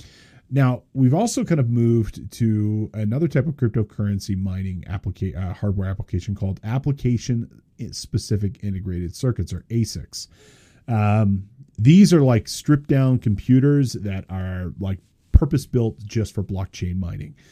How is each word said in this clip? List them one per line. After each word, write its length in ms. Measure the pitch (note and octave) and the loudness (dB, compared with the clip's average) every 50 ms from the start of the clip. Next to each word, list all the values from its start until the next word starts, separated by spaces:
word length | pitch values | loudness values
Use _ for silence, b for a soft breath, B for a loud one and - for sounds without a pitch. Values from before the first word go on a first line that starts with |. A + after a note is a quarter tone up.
| B B B B B B B B B - | B B B B B B B B B -2
Now, 320 | C3 C#3 C3 B2+ B2 A#2+ _ _ | 0 2 2 2 2 -2 _ _
we've 220 | - C3+ C3 B2 C#3+ | 0 2 4 4 4
also 300 | F3+ A#3 A#3 - C4+ A3+ | 4 2 0 0 -2 0
kind 160 | - E3+ D3 | 0 2 0
of 100 | B2+ A2+ | 2 2
moved 600 | A#2 A#2+ A#2 A#2 A#2 A2+ A2 - - - - G#2 | 2 2 2 4 4 2 0 -2 -6 -12 -14 -10
to 580 | - - A#2+ A2+ G#2+ G#2+ G#2 G#2+ G#2+ G#2+ G#2 - | -4 -2 0 0 0 0 0 0 -2 -2 -4 -6
another 360 | - G#2+ G#2+ G#2 A#2 D3 E3+ C#3 | -6 -4 -4 -2 -2 0 -2 0
type 180 | - C#3 C3 | 0 0 0
of 80 | E3 C#3 | -2 -2
cryptocurrency 800 | - B2 A2+ - A#2+ G#2 - - - G#2 G2+ G2+ F#2+ - - G2 | 0 0 0 0 0 -2 -4 -4 -4 -2 -2 -2 -2 -2 -4 -4
mining 480 | F#2 F#2+ F#2+ F#2 F#2+ F#2+ F#2+ F#2 F2 - - | -2 -2 -4 -4 -4 -6 -6 -8 -8 -8 -8
applica-, 460 | F#2+ F2+ - G2+ F#2 - F#2+ F#2 - | -8 -8 -6 -8 -6 -6 -6 -6 -6
uh, 180 | F2 F#2 F2 F2+ | -6 -6 -8 -6
hardware 340 | - - G#2 F#2+ G2+ F#2+ F#2+ | -4 -2 -2 -2 -2 -2 -4
application 460 | F#2+ - - - - F2+ - - G2 | -4 -6 -6 -4 -4 -4 -4 -4 -4
called 260 | - F#2+ G2 F#2 - - | -4 -4 -4 -4 -4 -4
application 1000 | G#2+ A#2+ C3+ C#3+ D3 C#3 C#3+ - B2 A#2+ - - - A#2+ A#2 B2 - - - _ _ _ - - - | -4 -2 -2 0 -2 -2 0 0 0 0 0 0 -2 -2 -2 -4 -8 -12 -20 _ _ _ -14 -14 -12
specific 720 | - - - - - G#2 - - G#2+ G2+ G#2 F#2+ - - | -12 -14 -8 -4 -4 -4 -2 0 -2 -2 -2 -2 -6 -6
integrated 520 | - G2+ F#2+ F#2 F#2+ F#2+ F2+ F2 F2 E2+ - | -8 -6 -6 -6 -6 -6 -6 -6 -6 -8 -6
circuits, 380 | - - B2+ A#2 - E2+ - | -4 -2 -2 -2 -2 -4 -6
or 120 | F#2 E2 - - | -8 -10 -8 -4
asics. 560 | A2+ A#2 A2 - - - - - - - - b b b b b b b b b b b b - | -2 -2 -2 -2 -4 -10 -12 -14 -16 -16 -16 b b b b b b b b b b b b -2
Um, 600 | A#2 G#2+ G#2 G#2 G#2 A2 A2 G2+ G2 G2 G2 - - - - _ _ - | 0 2 2 2 4 4 4 2 2 0 -4 -8 -18 -20 -20 _ _ 2
these 340 | G#2+ C3+ E3+ G3 G3+ D#3+ | 6 8 8 10 8 8
are, 80 | F3 D#3 | 8 6
like, 280 | C#3 C3 A#2+ G#2+ - - | 6 4 4 2 0 -4
stripped 400 | - - - - D3 C#3+ D3 - | -12 -6 0 2 2 2 2 0
down 320 | C#3+ C3+ C3+ C3 B2+ A#2+ | 2 2 4 4 2 2
computers 720 | - A2+ G2 - - - B2+ C3 C3+ C#3+ C#3+ C#3+ C3+ A#2 | 2 0 -2 0 2 4 4 6 6 4 4 4 2 0
that 320 | - G#2 G2+ G2+ F#2+ F#2+ F#2 - | -2 -6 -8 -8 -8 -8 -8 -8
are, 440 | F#2 F#2 F#2 F#2 F#2 F2+ F2+ E2+ - - | -8 -6 -6 -6 -6 -6 -8 -8 -8 -6
like, 180 | G2 F#2+ F#2+ - _ _ _ _ _ _ | -6 -6 -6 -6 _ _ _ _ _ _
purpose 340 | - - E3 C#3+ D#3+ C#3 - | 2 2 4 4 0 0 -2
built 320 | - - B2 A2+ A2 - - G#2 | 0 0 0 0 0 -2 -6 -12
just 300 | G#2 - A#2 G2+ - - | -6 -4 -4 -4 -4 -4
for 80 | G#2 | -8
blockchain 560 | F#2+ - G2 F#2 F#2 - - - F#2 F2+ F2+ F#2 | -6 -6 -6 -6 -8 -8 -8 -8 -6 -4 -4 -4
mining. 360 | F2+ E2+ G2 G2+ - - - b b b | -6 -6 -8 -10 -12 -12 -16 b b b